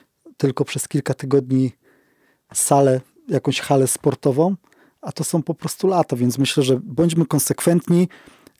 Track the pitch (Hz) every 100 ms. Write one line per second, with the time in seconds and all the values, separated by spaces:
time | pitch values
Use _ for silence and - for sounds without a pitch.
0 | _ _ 330 - 139 - 139 143 - 147
1 | - 131 135 143 131 131 131 - _ _
2 | _ _ _ _ _ - - 139 139 131
3 | - _ - 139 143 - - 139 131 -
4 | 147 139 147 131 175 196 _ _ _ _
5 | 262 - 156 170 - - 151 - 190 180
6 | 151 123 123 120 135 - 131 127 - 123
7 | 170 165 151 143 - - 170 170 - 175
8 | 180 - - _ -